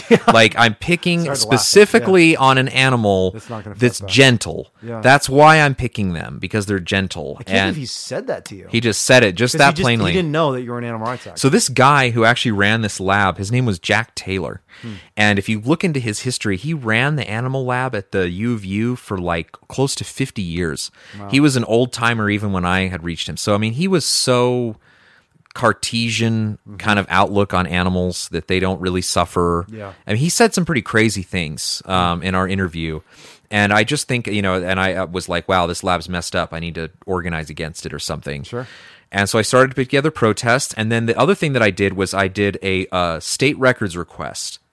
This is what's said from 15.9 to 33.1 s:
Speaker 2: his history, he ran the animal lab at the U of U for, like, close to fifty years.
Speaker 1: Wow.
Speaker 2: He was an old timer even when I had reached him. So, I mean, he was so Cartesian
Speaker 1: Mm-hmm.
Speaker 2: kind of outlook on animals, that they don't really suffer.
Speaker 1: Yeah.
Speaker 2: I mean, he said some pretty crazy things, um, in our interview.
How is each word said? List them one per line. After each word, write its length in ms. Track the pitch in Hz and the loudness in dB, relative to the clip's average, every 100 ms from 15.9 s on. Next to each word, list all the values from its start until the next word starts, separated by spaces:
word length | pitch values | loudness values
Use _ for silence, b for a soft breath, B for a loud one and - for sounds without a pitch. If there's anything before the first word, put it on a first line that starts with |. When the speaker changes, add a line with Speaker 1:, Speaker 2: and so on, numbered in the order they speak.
| 139 | -2
Speaker 2:
his 200 | 117 104 | -4 -4
history, 340 | 127 - 110 92 | -4 -4 -2 -2
he 180 | 147 | -4
ran 400 | 160 113 110 139 | -4 0 2 2
the 160 | 151 101 | 0 -4
animal 340 | 110 127 135 | -4 -4 -4
lab 300 | 127 123 131 | -2 -2 -2
at 160 | 107 - | -4 -4
the 180 | 98 90 | -2 -2
U 220 | 90 117 | -2 -4
of 120 | 113 | -4
U 320 | 95 101 120 123 | -4 -2 -2 -4
for, 200 | - 95 | -6 -4
like, 360 | 87 85 82 - - | -2 -4 -6 -14 -10
close 260 | - 135 | -4 -2
to 80 | - | -4
fifty 400 | 110 - 135 117 | -8 -6 -6 -6
years. 480 | 87 82 82 69 - B B 101 | -6 -4 -4 -4 -10 B B -16
Speaker 1:
Wow. 120 | 101 | -2
Speaker 2:
He 80 | 139 | 2
was 160 | 147 | 4
an 80 | 127 113 | 2 0
old 260 | 117 127 | 0 0
timer 360 | - 117 113 104 | 0 0 0 0
even 200 | 104 104 | 0 0
when 140 | 95 | -2
I 240 | 87 92 92 | 0 0 -2
had 160 | 90 | -4
reached 240 | 85 82 - | -8 -8 -8
him. 80 | 82 | -6
So, 180 | 107 | -2
I 40 | 104 | 0
mean, 160 | 110 | 0
he 120 | 123 190 | -2 -2
was 180 | 180 | 0
so 720 | - - 131 123 123 123 120 107 b b b b b _ _ - | 0 0 2 2 2 0 -4 -8 b b b b b _ _ 0
Cartesian 1040 | 113 - - 117 117 110 113 113 107 104 - | 2 2 -2 -2 -2 0 0 0 -2 -6 -12
Speaker 1:
Mm-hmm. 100 | 98 | -4
Speaker 2:
kind 220 | 110 104 | 0 2
of 80 | - | 2
outlook 460 | 92 92 101 101 | 2 2 2 2
on 120 | 92 87 | 0 0
animals, 600 | 90 92 92 90 87 - | 0 0 0 -2 -4 -8
that 180 | 82 - | -8 -2
they 120 | 92 | -2
don't 200 | 92 90 | 0 -2
really 220 | 90 92 | -2 -2
suffer. 640 | - 92 85 90 87 85 90 | -2 0 0 0 0 0 -4
Speaker 1:
Yeah. 220 | 110 101 - - | -12 -16 -12 -4
Speaker 2:
I 60 | |
mean, 80 | 107 | -2
he 80 | 170 | 0
said 240 | - 233 | 2 2
some 100 | 196 | 2
pretty 180 | 170 139 | -2 -2
crazy 400 | - 113 110 104 | 0 2 2 0
things, 600 | 92 92 78 76 - - - | -4 -6 -6 -6 -8 -8 -2
um, 360 | 92 87 85 | 0 0 0
in 120 | 92 | -2
our 120 | 92 92 | -2 -2
interview. 520 | 95 92 82 80 78 B | -2 -4 -4 -6 -8 B